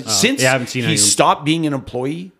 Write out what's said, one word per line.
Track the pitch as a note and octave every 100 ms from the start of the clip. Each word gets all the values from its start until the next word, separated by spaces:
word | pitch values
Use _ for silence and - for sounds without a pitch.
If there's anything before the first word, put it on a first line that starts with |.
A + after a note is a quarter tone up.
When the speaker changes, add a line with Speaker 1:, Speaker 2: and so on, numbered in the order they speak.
| A#2
Speaker 1:
Oh, |
Speaker 2:
since | G#2 A#3 C4+
Speaker 1:
yeah, | B2+
I |
haven't | C3 A#2+
seen | B2+
Speaker 2:
he | A#2
Speaker 1:
any |
of | G#2
them. | -
Speaker 2:
stopped | - D3 F#3 D3
being | E3 D#3
an |
employee | C3+ - B2 C3+ E3 F#3 -